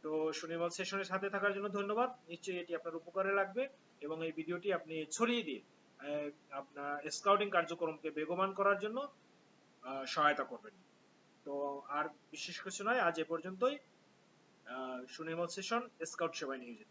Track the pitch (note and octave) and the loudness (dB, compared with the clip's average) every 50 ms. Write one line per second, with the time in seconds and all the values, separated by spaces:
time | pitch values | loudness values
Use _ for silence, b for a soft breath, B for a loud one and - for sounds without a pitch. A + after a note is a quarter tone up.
0 | - D#3 D#3 D#3 D#3 D#3 D3+ D#3 E3 E3 E3 E3+ E3+ F3 F3 - F#3+ F#3+ G3 G3 | -4 0 0 2 2 2 0 -2 -4 -4 -2 0 0 0 0 -2 -4 -2 -2 -2
1 | F#3+ F3+ F#3 F#3+ G3 G3 G3+ G3 F#3+ G3+ G3 G3+ G3+ G#3 F#3+ G3+ G3+ G3+ G#3+ A3+ | -2 0 -2 -2 -2 0 0 2 2 2 2 2 -2 -2 -2 -2 0 0 2 2
2 | B3 B3+ - - - - E3+ E3+ - F#3+ F3+ F3+ F3 - E3+ D#3+ - E3+ D#3+ E3 | 2 2 0 -8 -12 -14 -14 -8 -6 -4 -4 -4 -2 -2 -4 -4 -4 -6 -6 -6
3 | D#3+ F3 - F#3+ F#3+ G3 G3 G3 F#3+ F#3+ F#3 A#3+ C4+ C4+ - - - - - - | -10 -4 0 0 2 4 4 4 2 2 0 -2 -2 -2 -4 -16 -20 -20 -16 -10
4 | D3 D3 D#3+ D#3+ E3 E3 D#3 D#3+ D#3 D#3+ F3 F3 F3+ G3+ F#3 E3+ - D#3 D#3+ D#3+ | -6 -6 -4 -2 -2 -4 -2 -4 -4 -4 -4 -2 2 0 0 0 0 -4 -4 -4
5 | D#3 - - - A3+ A#3 A#3+ A#3+ G#3 D#3 B2+ G#2 - - - _ - - - - | -4 -4 0 0 2 2 2 0 0 -2 -6 -8 -10 -16 -20 _ -20 -20 -20 -12
6 | C#3 D3 D3 D3 D3 D3 D3 - - - - C#3 C#3 - - C#3+ C#3+ C#3+ C#3+ D3 | -6 -4 -2 -2 -2 -4 -8 -10 -18 -8 -8 -8 -8 -8 -10 -6 -4 -4 -4 -4
7 | D3 D3+ - - - G3+ G3+ G3+ G#3 G3+ F#3 F3 E3 D#3+ E3+ E3+ E3+ D#3+ D#3 D3+ | -4 -6 -6 2 6 6 8 8 6 4 4 4 4 4 0 -2 -2 -2 -2 -4
8 | - D#3+ D3 D3+ D#3 D#3 F3 F3+ F#3+ G3 G3 G3 G3 G3+ G3+ G3 G3+ G#3+ A3+ C4 | -6 -4 -2 -2 -2 -2 2 2 2 0 2 4 6 6 6 4 2 -2 -2 -2
9 | C#4+ C#4+ - - - - - - - - - _ _ _ _ _ - B2+ C3+ C3+ | -4 -6 -10 -18 -20 -20 -20 -20 -20 -20 -20 _ _ _ _ _ -10 -6 -6 -6
10 | C3+ - - E3 D3 D3 D3 C#3+ C3 - - - - - - - - _ _ _ | -4 -2 2 6 6 6 6 6 0 -4 -4 -12 -12 -16 -20 -20 -20 _ _ _
11 | - _ _ _ _ _ _ _ _ C#3+ C#3 C#3+ C#3+ C#3+ C#3 C#3 C#3 - C#3+ D3 | -20 _ _ _ _ _ _ _ _ -4 -2 -2 -2 -2 -4 -6 -6 -4 -2 0
12 | D3+ D#3 D3+ - _ _ - - - - F3 - - F#3+ F#3 - G3+ G#3+ A#3+ B3+ | 0 -2 -4 -12 _ _ -10 -8 -8 -8 -8 -8 -8 -8 -8 -2 0 2 4 6
13 | G3 E3+ E3 E3 D#3+ - E3 E3 D#3+ F#3 F#3+ F#3 A#3+ C4 D4 C#4+ - - _ _ | 6 4 4 2 -2 0 -2 -4 -2 -6 0 2 2 2 2 0 -10 -18 _ _
14 | _ _ _ _ _ _ _ _ _ _ - _ _ A#2 B2 C3 C3 C3 B2+ B2+ | _ _ _ _ _ _ _ _ _ _ -20 _ _ -10 -6 -6 -4 -4 -6 -6
15 | B2+ B2+ - - D#3+ D#3+ E3 E3 F3 E3+ - G3+ F#3+ - A3+ A#3+ B3 A#3+ _ _ | -8 -10 -10 -8 -6 -4 -2 -2 -2 -2 -2 -6 -2 0 0 0 0 -2 _ _
16 | E3 D#3+ - - E3+ E3+ E3+ - D3+ C3 C3+ B2+ B2 A#2+ A#2+ - G#3+ _ | -8 -8 -2 -2 -2 -2 -2 -2 -4 -4 -4 -4 -6 -10 -12 -14 -16 _